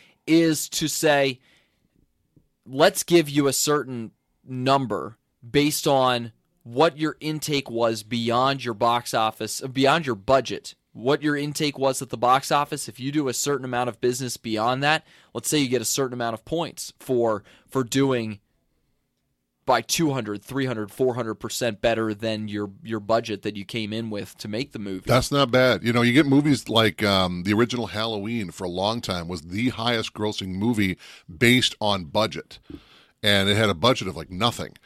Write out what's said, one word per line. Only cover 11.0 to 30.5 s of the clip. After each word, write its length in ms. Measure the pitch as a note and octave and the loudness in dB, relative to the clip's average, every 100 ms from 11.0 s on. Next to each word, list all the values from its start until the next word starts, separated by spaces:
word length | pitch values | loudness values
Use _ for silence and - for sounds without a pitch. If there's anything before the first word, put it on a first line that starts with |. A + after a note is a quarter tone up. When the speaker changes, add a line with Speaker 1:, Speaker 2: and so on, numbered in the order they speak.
| A#2+ D3+ | -2 0
Speaker 1:
your 120 | D3 | 0
intake 440 | C#3+ D3 C#3+ D3+ C3+ | -2 -4 -4 -4 -2
was 240 | C3+ C3 | -2 -2
at 80 | B2 | -6
the 80 | A2+ | 0
box 340 | B2 C3+ - | 2 2 2
office. 360 | D3 D3 D3 - | -2 -2 -6 -10
If 120 | A2+ | -10
you 100 | C3+ | -4
do 180 | D3+ C3+ | -2 -2
a 60 | |
certain 300 | A#2 C#3+ C#3 | -2 -2 -2
amount 240 | B2+ B2 B2 | -2 -4 -4
of 140 | G#2+ | -2
business 340 | B2 B2 B2+ - | -2 -2 -4 -8
beyond 460 | A#2 G#2+ A#2 C3 | -4 -2 0 0
that, 240 | C#3+ D#3 - _ _ | 0 0 -4 _ _
let's 160 | A#2 - | -10 -2
say 100 | D3+ | 0
you 100 | B2+ | 2
get 120 | B2 | 0
a 60 | A2 | 0
certain 260 | - C3 | -2 -4
amount 220 | B2 A#2 | -4 -6
of 100 | A2 | -6
points 480 | - E3 D3+ - - - | -6 -4 -4 -8 -16 -10
for, 440 | - B2 A#2 G2+ - - _ | -2 2 2 0 -6 -20 _
for 180 | C3+ | -4
doing 560 | A#2+ C3+ C3+ B2+ A2 G#2 _ _ _ _ _ _ _ _ _ _ _ _ | 0 0 2 0 -4 -10 _ _ _ _ _ _ _ _ _ _ _ _
by 180 | - A#2+ | 0 0
two 300 | - - D#3 | 0 0 0
hundred, 300 | C3+ G#2+ G#2 | 0 -4 -8
three 220 | - C3 | -6 -4
hundred, 260 | C3 A2 G#2 | -4 -4 -6
four 240 | - B2+ | -2 0
hundred 200 | A#2+ A2+ | 0 -4
percent 480 | G#2 A2 - A#2 G#2 | -6 -8 -4 -4 0
better 320 | A#2 A2+ A2 | 0 0 -2
than 340 | G#2 A2+ G#2+ G#2+ | -2 -4 -4 -6
your, 220 | G#2 G2+ G2 | -6 -6 -10
your 180 | A2 A2 | -8 -6
budget 420 | G2+ A2+ A#2 G2 | 0 0 0 -6
that 120 | A2 | -6
you 120 | G2+ F#2+ | -8 -8
came 260 | A#2 G#2 | -6 -6
in 160 | A2 A2+ | -6 -6
with 280 | G#2 F#2+ - | -8 -10 -12
to 100 | A2 | -8
make 240 | G#2+ C#3 | -6 -6
the 60 | A#2+ | -8
movie." 260 | G2+ F#2+ A2+ | -8 -6 0
Speaker 2:
That's 240 | B2 - | 2 2
not 200 | C#3+ B2+ | 2 4
bad. 320 | B2+ B2+ G2 | 4 4 2
You 100 | A2 | 2
know, 80 | A#2 | 2
you 140 | A#2+ | 4
get 100 | B2+ | 4
movies 460 | C#3+ C3+ D3 C3 - | 6 4 4 2 2
like, 320 | A2 A2 - | 2 2 2
um, 400 | G#2 F#2+ F#2 F2 | 2 4 2 0
the 100 | F#2 | 0
original 360 | G#2 A#2 A#2+ G2+ | 2 2 0 -6
Halloween 640 | G#2+ A2+ G#2 G#2 A#2 F2+ | -6 -4 -4 -4 -4 -6
for 140 | - | -6
a 60 | F2+ | -6
long 320 | F2+ G2+ A#2 | -2 -2 -2
time 260 | - F2+ E2+ | -4 -6 -6
was 140 | F2 | -8
the 260 | E2+ G2 B2 | -6 -4 -2
highest 460 | G#2 A#2 A#2 G#2+ | -2 -2 -2 -4
grossing 400 | - G#2+ - G2 | -4 -4 -4 -6